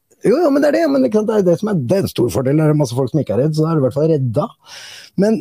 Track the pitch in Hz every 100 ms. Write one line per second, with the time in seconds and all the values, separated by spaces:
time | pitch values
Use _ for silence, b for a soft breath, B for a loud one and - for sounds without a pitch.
0 | _ _ - 262 339 277 302 311 330 269
1 | 254 214 214 220 180 170 214 190 120 196
2 | 139 - 120 - 131 151 156 151 147 120
3 | 131 156 - 101 147 151 156 165 131 139
4 | 160 156 131 110 196 - B B B B
5 | B - 202 220